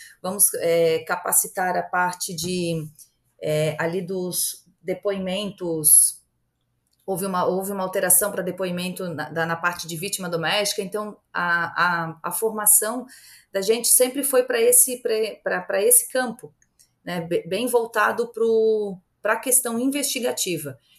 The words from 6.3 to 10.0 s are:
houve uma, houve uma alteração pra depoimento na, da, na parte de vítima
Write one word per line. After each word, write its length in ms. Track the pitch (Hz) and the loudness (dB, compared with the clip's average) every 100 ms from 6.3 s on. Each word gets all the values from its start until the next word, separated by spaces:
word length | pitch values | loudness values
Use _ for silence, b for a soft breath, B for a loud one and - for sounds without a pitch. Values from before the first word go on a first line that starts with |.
| _ _ _ _ _ _ _ - | _ _ _ _ _ _ _ -6
houve 180 | 185 196 | -4 -2
uma, 200 | 185 180 | 0 0
houve 260 | 180 190 | 0 -2
uma 100 | 196 | -4
alteração 480 | 185 196 185 - 208 | -2 0 2 4 2
pra 120 | 190 | -2
depoimento 640 | 180 180 185 175 180 180 180 | -4 -4 -4 -4 -4 -6 -6
na, 220 | 147 - | -6 -6
da, 160 | 156 165 | -2 -2
na 100 | 165 | 0
parte 320 | 175 170 160 | -2 -4 -8
de 80 | |
vítima 340 | 170 | -8